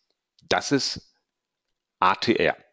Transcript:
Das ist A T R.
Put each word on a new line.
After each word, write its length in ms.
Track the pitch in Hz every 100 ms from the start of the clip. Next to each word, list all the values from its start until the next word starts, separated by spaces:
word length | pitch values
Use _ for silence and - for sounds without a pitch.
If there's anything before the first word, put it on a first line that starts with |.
| _ _ _ _ -
Das 240 | 87 -
ist 420 | 139 - - - _ _ _ _ _ _ _ _ -
A 160 | 92 98
T 200 | - -
R. 200 | 80 - _